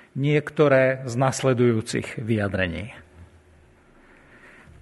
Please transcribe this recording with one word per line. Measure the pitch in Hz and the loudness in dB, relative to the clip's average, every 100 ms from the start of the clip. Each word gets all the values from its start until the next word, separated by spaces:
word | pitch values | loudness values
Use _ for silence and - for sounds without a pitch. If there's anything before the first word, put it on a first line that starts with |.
| - | -14
niektoré | 135 143 151 147 - 147 131 131 131 135 | -4 0 0 0 2 4 4 4 0 -4
z | 117 | -2
nasledujúcich | 135 - 135 123 123 113 110 - 110 - | 0 0 0 2 2 2 -2 -6 -8 -8
vyjadrení. | 110 113 101 95 92 82 107 - - - - _ _ _ _ _ _ _ _ - _ - - - - - | -4 -2 -2 -2 -4 -6 -12 -16 -20 -20 -20 _ _ _ _ _ _ _ _ -20 _ -20 -20 -20 -20 -6